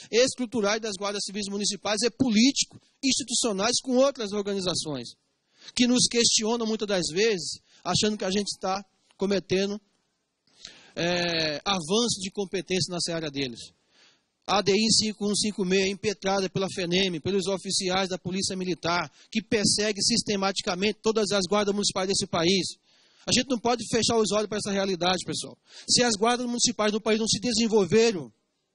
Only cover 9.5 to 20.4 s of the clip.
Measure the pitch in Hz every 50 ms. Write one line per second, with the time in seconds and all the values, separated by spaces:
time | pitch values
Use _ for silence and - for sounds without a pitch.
9.5 | 180 185 196 202 202 208 - _ _ _ _ _ _ _ _ _ _ _ _ _
10.5 | _ _ - - - - - - _ 143 160 170 175 175 175 175 170 165 160 156
11.5 | 147 143 - 202 196 190 160 147 196 220 240 226 - - 190 196 - - 202 180
12.5 | - 190 160 - 185 185 156 - 180 170 165 - 170 165 160 156 135 139 139 127
13.5 | 117 - - - - _ _ _ _ _ _ - _ _ _ _ _ _ _ -
14.5 | 180 202 196 190 196 208 220 226 202 - 208 214 208 - 208 208 208 - - 214
15.5 | 202 - 196 180 185 196 190 190 202 185 - 208 196 - - 190 196 196 190 180
16.5 | - 190 190 180 - - 185 170 170 185 196 190 180 156 - 180 190 196 175 185
17.5 | 196 185 - 196 - - 190 180 180 190 196 180 185 180 - 180 175 196 190 -
18.5 | 202 185 185 185 170 - - 165 170 175 165 139 - - - _ - 220 196 -
19.5 | - 214 202 202 - - 208 214 214 190 220 - 240 214 - - 208 196